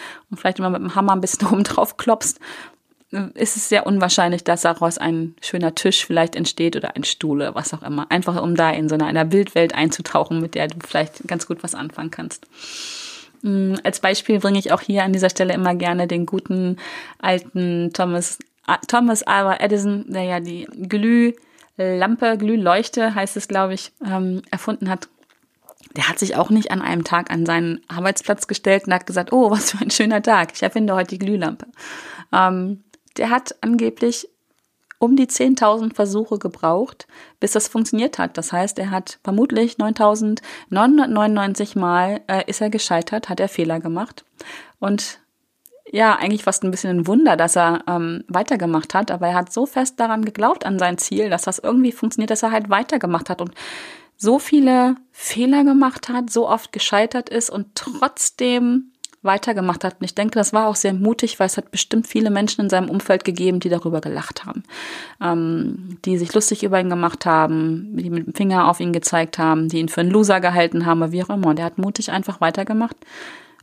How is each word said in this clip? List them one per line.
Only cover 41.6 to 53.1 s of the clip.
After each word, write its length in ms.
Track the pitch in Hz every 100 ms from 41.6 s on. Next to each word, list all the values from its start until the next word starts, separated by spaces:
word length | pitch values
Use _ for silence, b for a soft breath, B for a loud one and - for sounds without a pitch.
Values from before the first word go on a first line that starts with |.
| 208 202
Mal, 460 | 175 175 185 208 -
äh, 160 | 190 -
ist 120 | 196
er 100 | 214
gescheitert, 580 | 214 - 170 165 220 -
hat 100 | 180
er 100 | 196
Fehler 300 | - 165 165
gemacht. 460 | 165 165 233 - _ _ B B B B
Und 400 | 202 202 - - _ _ _ _ _ - -
ja, 260 | 208 220 202
eigentlich 260 | 185 208
fast 200 | 196 -
ein 80 | 190
bisschen 260 | 185 190 175
ein 80 | 170
Wunder, 300 | 226 302 165
dass 200 | 165 180
er, 280 | 170 170 -
ähm, 380 | 175 165 170 -
weitergemacht 640 | 180 180 185 170 160 -
hat, 160 | 190 214
aber 160 | 170 175
er 60 |
hat 180 | 180 180
so 140 | - 277
fest 340 | - 262 -
daran 240 | 233 220
geglaubt, 420 | 214 214 226 359 -
an 120 | 190
sein 180 | 180 175
Ziel, 320 | - 196 214
dass 120 | 175
das 180 | - -
irgendwie 320 | - 247 254
funktioniert, 380 | 233 226 226 220
dass 120 | 214
er 80 | 226
halt 180 | 226 208
weitergemacht 600 | 196 - 294 -